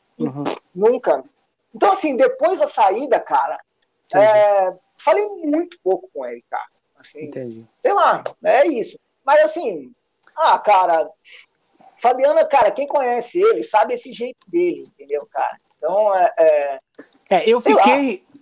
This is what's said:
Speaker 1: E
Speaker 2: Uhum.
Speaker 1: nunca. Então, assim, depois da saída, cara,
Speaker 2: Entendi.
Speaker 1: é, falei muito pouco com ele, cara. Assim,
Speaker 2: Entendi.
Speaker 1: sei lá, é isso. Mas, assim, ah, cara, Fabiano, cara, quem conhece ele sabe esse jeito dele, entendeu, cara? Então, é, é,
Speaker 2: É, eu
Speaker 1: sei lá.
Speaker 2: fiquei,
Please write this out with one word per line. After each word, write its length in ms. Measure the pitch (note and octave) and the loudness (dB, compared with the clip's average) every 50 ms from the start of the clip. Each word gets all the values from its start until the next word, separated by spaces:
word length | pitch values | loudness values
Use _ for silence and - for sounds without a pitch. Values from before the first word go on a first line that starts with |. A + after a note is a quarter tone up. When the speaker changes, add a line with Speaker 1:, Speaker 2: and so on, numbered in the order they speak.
| _ _ _ - | _ _ _ -8
Speaker 1:
E 60 | - | -8
Speaker 2:
Uhum. 180 | C3+ C3 C#3+ C#3+ - - - - _ _ | -8 -8 -8 -8 -8 -10 -10 -14 _ _
Speaker 1:
nunca. 500 | F3 G#3 A3+ B3+ A#3+ - F3+ D3+ - - _ _ _ _ _ _ _ _ _ - | -2 0 0 0 0 -2 -2 -4 -4 -6 _ _ _ _ _ _ _ _ _ -6
Então, 160 | A3 - G4+ | -2 0 0
assim, 240 | F#4+ F#4+ - D#4 C4 | 0 0 -2 -4 0
depois 440 | A3+ C5 B4 - - D4+ F4 F#4+ D4+ | 0 0 0 0 0 -2 -2 0 -2
da 80 | D4+ - | -4 -4
saída, 520 | - C4 G#3+ F#3+ F#3+ A3+ C#4+ C4 A3+ - | -2 0 0 0 0 -2 -2 -2 -2 -2
cara, 380 | - - D3+ C3+ - - C#3+ C#3+ - _ _ _ _ _ _ _ _ | -2 -2 -2 -2 -2 -4 -6 -10 -14 _ _ _ _ _ _ _ _
Speaker 2:
Entendi. 180 | _ - F#3+ G#3 | _ 0 2 4
Speaker 1:
é, 480 | A3 G#3+ G#3+ G#3 G#3 G3+ G3 F#3+ F#3 F#3 - _ _ _ | 4 4 4 4 4 2 2 0 -2 -4 -8 _ _ _
falei 320 | _ - D4 E4+ G4+ G#4 G#4 | _ 0 0 0 0 0 -4
muito 500 | G4+ F4+ E4 D4 D4 D#4+ F4 F4 - - - | -6 -8 -6 -4 -2 -2 -4 -6 -10 -8 -4
pouco 240 | F#4 F#4+ F#4 - - - | -4 -4 -4 -6 -10 -14
com 100 | C#3+ B2+ | -12 -12
ele, 200 | B2 A#2+ A#2+ - _ | -12 -12 -14 -14 _
cara. 180 | - - A2+ - _ _ _ _ _ _ | -12 -12 -12 -14 _ _ _ _ _ _
Assim, 240 | _ - - D3 D#3 | _ -20 -20 -18 -16
Speaker 2:
Entendi. 400 | C#3+ C#3+ C3+ B2+ A#2+ A2+ A2+ A#2 _ _ _ | -14 -14 -14 -14 -14 -14 -16 -20 _ _ _
Speaker 1:
sei 120 | - F#4 G4+ | -4 -2 0
lá, 300 | G4+ E4 C4+ G3 - - - - _ - | 2 2 2 0 -2 -4 -10 -14 _ -2
é 220 | F3+ G3+ B3+ C#4+ F4 | 0 2 2 2 0
isso. 300 | C#4 A3+ F3+ - - - _ _ _ _ _ | 0 -4 -6 -10 -14 -20 _ _ _ _ _
Mas, 160 | C4+ C#4+ D4+ | 0 2 2
assim, 500 | D#4 D#4 D#4 E4+ E4+ A#3 F3+ D3+ C3 B2 - _ _ _ _ _ _ _ _ - | 2 2 -2 -6 -8 -8 -8 -10 -12 -18 -20 _ _ _ _ _ _ _ _ -2
ah, 200 | D#4+ B3 G3 - | 0 2 2 2
cara, 500 | - G#3 G#3 F#3+ F#3 F3 E3 D#3+ D3+ D3 - _ _ - - - - _ _ _ _ _ _ _ _ _ _ _ | 2 2 2 2 4 2 0 0 -2 -4 -8 _ _ -20 -20 -20 -20 _ _ _ _ _ _ _ _ _ _ _
Fabiano, 480 | - A#3 B3+ C4 C4 C#4+ D#4 D#4+ - D#4 | 0 0 2 2 2 2 4 2 2 2
cara, 220 | C#4 C4 G#3+ - | 4 2 2 2
quem 140 | - - C#4+ - | 0 -2 -4 -4
conhece 540 | - C#4+ C4+ A#3+ A#3+ A#3+ A#3 - - F3 | -2 -2 -2 -2 -2 -4 -6 -6 -2 0
ele 220 | G3 A3+ A3+ A3+ A3+ | 2 2 2 0 -2
sabe 320 | - - G#3 A3+ A#3+ B3 | -2 0 0 0 0 -2
esse 180 | A#3+ - C4+ G#3+ | -6 -8 -12 -14
jeito 240 | F3 A#3+ B3+ - _ _ G3+ | -12 -12 -12 -12 _ _ _
dele, 360 | E3+ E3+ F3+ F3 D#3 C#3 C3+ - | -2 -2 -2 -2 -2 -6 -10 -18
entendeu, 380 | _ _ C#3 C#3 C#3+ D3 - - | _ _ -10 -8 -8 -8 -8 -8
cara? 260 | - C3+ C3 A#2+ - - _ _ _ _ | -8 -6 -6 -6 -6 -10 _ _ _ _
Então, 380 | D3+ D#3+ F#3 G3+ G#3+ G#3 G3 | -6 -2 -2 0 0 2 2
é, 180 | F#3 F3 E3 - - | 2 2 2 2 2
é, 420 | E3 D#3+ D3+ D3 C#3+ C#3+ C#3 - - _ _ - - _ _ _ _ _ | 4 4 4 2 0 -2 -6 -10 -14 _ _ -20 -20 _ _ _ _ _
Speaker 2:
É, 200 | G3 F3 - A3 | -2 0 2 2
eu 100 | A#3 B3 | 2 2
Speaker 1:
sei 140 | A#3 G4 G#4+ | 2 2 4
lá. 100 | - G3 | 4 4
Speaker 2:
fiquei, 400 | - C4+ C#4+ C#4 B3+ - - _ _ _ _ | 4 4 2 0 -2 -4 -6 _ _ _ _